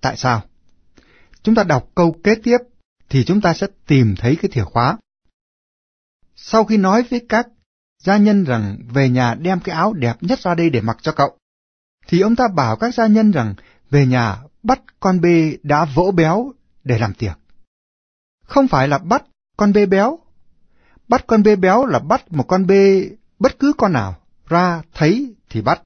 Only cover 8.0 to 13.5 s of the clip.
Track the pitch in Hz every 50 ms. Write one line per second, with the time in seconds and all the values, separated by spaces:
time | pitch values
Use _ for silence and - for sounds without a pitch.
8 | _ - 196 208 208 214 208 202 185 143 123 113 107 101 98 - - 117 117 139
9 | 139 131 123 127 127 120 117 - 156 175 190 180 - - 180 160 170 208 226 175
10 | 123 120 117 - - 175 254 269 - 185 175 165 170 165 127 117 98 117 113 -
11 | _ 160 151 - 143 139 - _ _ _ _ _ _ _ _ _ _ _ _ _
12 | _ - - 170 196 214 233 233 254 233 190 160 135 117 110 - - 233 247 -
13 | 226 220 214 220 220 214 196 151 120 107